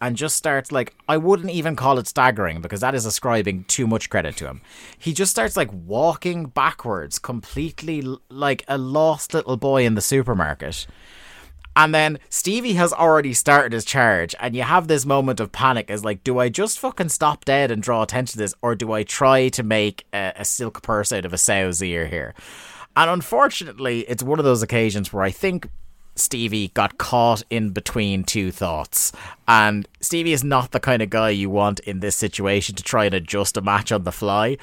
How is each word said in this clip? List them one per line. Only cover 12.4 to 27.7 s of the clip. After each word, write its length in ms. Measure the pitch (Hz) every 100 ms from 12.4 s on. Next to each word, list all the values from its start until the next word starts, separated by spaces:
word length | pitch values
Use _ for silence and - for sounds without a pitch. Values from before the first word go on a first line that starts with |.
| 175 220 240
has 180 | 180 175
already 420 | - 165 156 143
started 380 | 120 - 143 127
his 120 | 113 -
charge, 480 | 139 120 92 85 -
and 160 | 123 120
you 80 |
have 240 | 123 180 165
this 180 | 151 135
moment 340 | 139 131 120
of 120 | 107
panic 380 | - 131 120 -
as, 120 | 104
like, 200 | 107 101
"Do 160 | - 123
I 100 | 123
just 300 | 113 214 -
fucking 300 | 254 - 170
stop 360 | - 151 147 -
dead 260 | 139 139
and 100 | 110
draw 200 | 104 117
attention 320 | 110 127 127
to 40 | 110
this, 160 | 101 -
or 120 | 120 110
do 160 | 110
I 120 | 110
try 440 | 104 - - 131 131
to 140 | -
make 420 | 110 110 104 - -
a, 220 | 101 95 -
a 60 | 101
silk 360 | - 117 -
purse 320 | - 107 101
out 100 | 104 90
of 60 |
a 60 | 87
sow's 440 | - 101 92 85
ear 260 | 92 85 80
here?" 260 | 80 60 - - - - - - -
And 120 | 165
unfortunately, 920 | 180 - 233 277 - 165 104 131 117 113
it's 140 | 120
one 160 | 127 156
of 60 | 143
those 180 | 120
occasions 500 | 107 120 110 104 95
where 100 | 101
I 80 | 95
think 380 | - 190 180 - - - - - -
Stevie 540 | - 123 117 107 98
got 280 | - 101 -
caught 460 | - 123 117 110 -
in 200 | 117
between 540 | 107